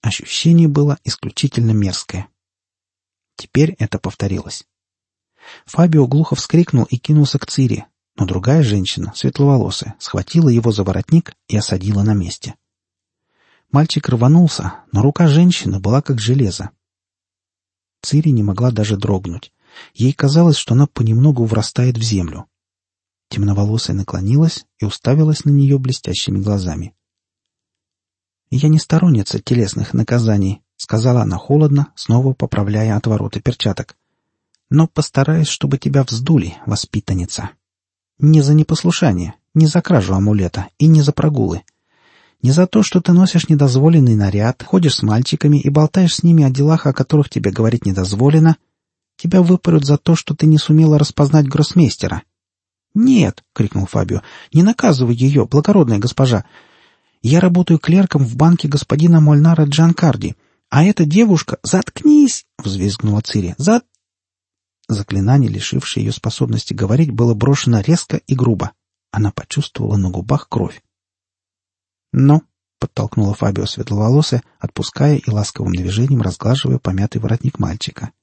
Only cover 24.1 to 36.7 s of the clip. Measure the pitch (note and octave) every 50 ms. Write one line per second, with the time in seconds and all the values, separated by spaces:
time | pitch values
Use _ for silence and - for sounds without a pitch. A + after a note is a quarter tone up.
24.1 | - - F#2 G2 A#2+ C#3+ D#3+ E3 - - - _ _ _ - G2+ - - _ -
25.1 | C3 D3+ D#3 D#3 D3+ - - D3 C#3+ C#3+ C#3 C#3 C#3+ C#3 C3 B2+ B2+ - _ -
26.1 | F2+ - - - G2 G2 G2 G#2 G#2 G2 F#2 F2+ D#2+ - E2+ F#2 _ _ _ _
27.1 | _ _ _ _ _ _ _ _ _ _ _ _ _ _ _ _ _ _ _ _
28.1 | _ _ _ _ _ _ _ _ B2 B2+ C#3+ D#3 D#3 D#3 - _ - E3 F#3 F3
29.1 | D3 A2 G2 - - A2 - - B2 A#2+ A2 F#2+ - - - - - - A2+ -
30.1 | A#2+ A#2+ A#2 A2+ G#2+ G2+ G2 F#2+ G2+ - _ _ _ _ - _ A2 A2 A2 C3
31.1 | B2 B2 A2+ G#2 - - - - C#3 D3 D#3 D3+ C#3 C#3+ C#3+ - _ - - -
32.1 | A#2 A#2+ B2+ C3+ C3 _ - A#2+ - - G#2 G2+ G#2 G#2+ A2 A2+ G#2 G#2 - A2+
33.1 | A2 G#2 G#2 G2+ - G#2 - - A#2+ _ - A2 F#2 - - - _ _ _ _
34.1 | _ _ _ _ _ _ _ _ _ _ _ _ C3 D3 D#3+ D#3+ _ - D3 -
35.1 | _ - C#3 D3+ D#3 E3 D#3 - - - - C#3 C#3 C3+ - C#3+ C#3 C#3 C3 -
36.1 | A2+ A2+ B2 D3 E3 C#3 - F2 - - - -